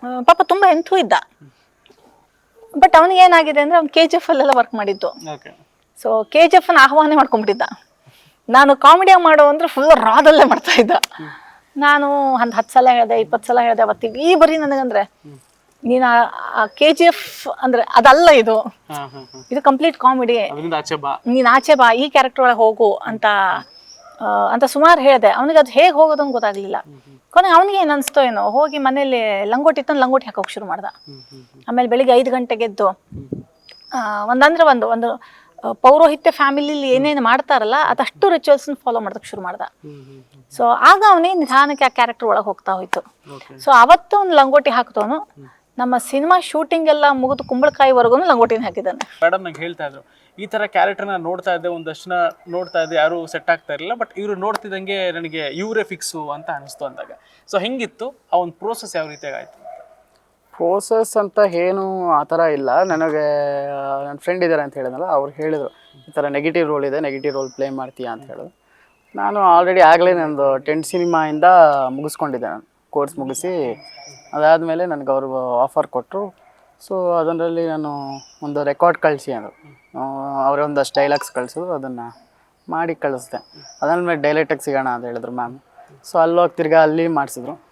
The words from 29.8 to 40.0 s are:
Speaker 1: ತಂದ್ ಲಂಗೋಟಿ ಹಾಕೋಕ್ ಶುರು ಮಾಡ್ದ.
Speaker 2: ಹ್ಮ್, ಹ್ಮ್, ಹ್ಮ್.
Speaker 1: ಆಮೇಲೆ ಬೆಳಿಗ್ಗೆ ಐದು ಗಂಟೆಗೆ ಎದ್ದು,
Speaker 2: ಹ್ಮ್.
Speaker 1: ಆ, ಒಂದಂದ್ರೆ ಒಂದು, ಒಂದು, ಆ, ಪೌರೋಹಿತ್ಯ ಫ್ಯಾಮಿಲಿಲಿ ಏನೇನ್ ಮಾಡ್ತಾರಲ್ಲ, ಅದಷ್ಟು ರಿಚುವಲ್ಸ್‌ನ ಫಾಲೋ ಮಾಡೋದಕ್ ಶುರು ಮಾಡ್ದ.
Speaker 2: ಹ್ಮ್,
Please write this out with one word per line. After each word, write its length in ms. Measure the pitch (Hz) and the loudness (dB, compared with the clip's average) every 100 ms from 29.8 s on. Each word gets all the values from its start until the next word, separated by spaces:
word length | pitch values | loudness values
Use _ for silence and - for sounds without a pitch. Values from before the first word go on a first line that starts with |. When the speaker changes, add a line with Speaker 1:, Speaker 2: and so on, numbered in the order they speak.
Speaker 1:
ತಂದ್ 180 | 262 285 | -2 -2
ಲಂಗೋಟಿ 260 | 254 262 247 | 0 0 -2
ಹಾಕೋಕ್ 240 | 208 190 | -10 -10
ಶುರು 160 | - 196 | -10 -12
ಮಾಡ್ದ. 200 | 175 190 | -10 -12
Speaker 2:
ಹ್ಮ್, 360 | - - 135 | -16 -20 -20
ಹ್ಮ್, 220 | 127 139 | _ -20
ಹ್ಮ್. 200 | 127 _ - | _ _ -8
Speaker 1:
ಆಮೇಲೆ 220 | 240 247 | -2 0
ಬೆಳಿಗ್ಗೆ 240 | 240 262 | 0 4
ಐದು 180 | 247 254 | 2 2
ಗಂಟೆಗೆ 320 | 254 247 226 | -4 -4 -6
ಎದ್ದು, 240 | 226 202 202 | -6 -2 -4
Speaker 2:
ಹ್ಮ್. 560 | 196 _ - - - - _ _ - - | -4 _ -20 -14 -14 -16 _ _ -20 -12
Speaker 1:
ಆ, 320 | 254 220 208 208 | -10 -8 -8 -4
ಒಂದಂದ್ರೆ 380 | 247 285 339 | 2 2 4
ಒಂದು, 240 | 320 254 220 | 4 4 0
ಒಂದು, 240 | 233 233 | -2 -4
ಆ, 600 | 254 - _ _ - - | -6 -12 _ _ -14 -12
ಪೌರೋಹಿತ್ಯ 600 | - 254 294 320 294 339 | 0 4 6 4 4 -2
ಫ್ಯಾಮಿಲಿಲಿ 580 | 320 277 277 285 294 277 | 0 -2 -2 -4 -4 -2
ಏನೇನ್ 320 | 254 285 294 | 0 0 -2
ಮಾಡ್ತಾರಲ್ಲ, 540 | 226 254 - 269 214 262 | 0 0 0 -2 0 -2
ಅದಷ್ಟು 460 | 302 - 254 _ 392 | -2 -2 -4 _ 0
ರಿಚುವಲ್ಸ್‌ನ 440 | 339 - 277 - | 0 2 0 0
ಫಾಲೋ 260 | 285 - 233 | -8 -6 -6
ಮಾಡೋದಕ್ 260 | 208 196 - | -6 -12 -16
ಶುರು 160 | 214 | -14
ಮಾಡ್ದ. 200 | 180 190 | -12 -12
Speaker 2:
ಹ್ಮ್, 440 | - _ 151 143 | -14 _ -20 -20